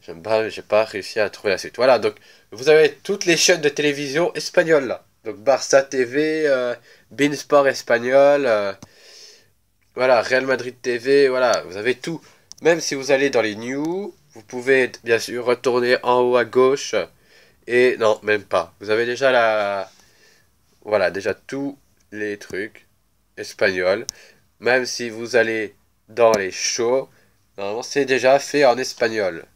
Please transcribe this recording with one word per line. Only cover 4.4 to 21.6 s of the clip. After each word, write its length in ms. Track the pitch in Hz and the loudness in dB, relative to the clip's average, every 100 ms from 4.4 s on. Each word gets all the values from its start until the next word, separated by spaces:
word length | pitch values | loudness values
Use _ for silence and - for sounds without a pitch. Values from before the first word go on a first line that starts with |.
| - - 165 156 127 | -2 0 4 2 2
là. 180 | 95 _ _ | -8 _ _
Donc 140 | 110 98 | -14 -6
Barça 440 | 110 127 - 139 | 0 0 4 2
T 240 | 135 135 120 | 2 -2 -2
V, 420 | 135 156 156 151 | -2 -2 -2 0
euh, 280 | 135 123 120 _ _ _ | 0 -2 -8 _ _ _
Beansport 580 | 113 147 139 - 143 139 | -2 -2 -2 2 4 4
espagnol, 800 | 123 - 117 120 135 139 143 135 | 0 0 0 4 4 6 4 2
euh, 280 | 107 101 98 - _ - - - - _ _ _ _ _ - | 0 -2 -8 -18 _ -20 -20 -20 -20 _ _ _ _ _ -2
voilà, 260 | 127 123 | 2 2
Real 240 | 104 131 131 | 2 -2 0
Madrid 300 | 127 123 123 | -4 -4 -8
T 200 | 127 120 | -6 -4
V, 300 | 120 139 135 | 2 4 4
voilà, 320 | 127 127 92 | 2 2 0
vous 140 | 78 92 | -4 -6
avez 180 | 110 123 | -4 -4
tout. 280 | - 160 - _ _ - | -6 -10 -14 _ _ -2
Même 200 | 147 170 | 0 0
si 120 | 156 | -2
vous 160 | 143 135 | -8 0
allez 220 | 135 139 | 2 2
dans 100 | 123 | 0
les 140 | 110 107 | -2 -4
news, 580 | 120 135 156 180 202 - _ | -8 -6 -6 -6 -10 -16 _
vous 100 | - | -20
pouvez 480 | _ 127 123 135 123 - | _ -8 0 2 2 -4
bien 140 | 117 113 | -2 -2
sûr 260 | - 120 | -2 -6
retourner 540 | 120 120 131 123 120 127 | -4 -2 0 0 2 0
en 160 | 120 123 | 2 2
haut 180 | 123 123 | 4 2
à 80 | 113 | 0
gauche. 480 | 123 127 139 - 107 85 _ _ _ _ _ - | 2 2 0 -4 -6 -6 _ _ _ _ _ -2
Et 320 | 120 127 - | 2 2 2
non, 220 | 110 107 | 0 0
même 220 | 104 104 | -2 -4
pas. 300 | 98 95 82 _ | 0 -4 -4 _
Vous 100 | 101 | -4
avez 140 | 107 120 | -2 -2
déjà 260 | 120 135 | 0 2
la, 580 | 127 113 107 101 98 92 _ _ _ _ _ _ _ _ _ | 2 2 0 -2 -4 -8 _ _ _ _ _ _ _ _ _
voilà, 260 | - 104 90 | -2 0 0
déjà 220 | 87 101 | -2 -6
tous 460 | 95 - 135 | -6 -8 -8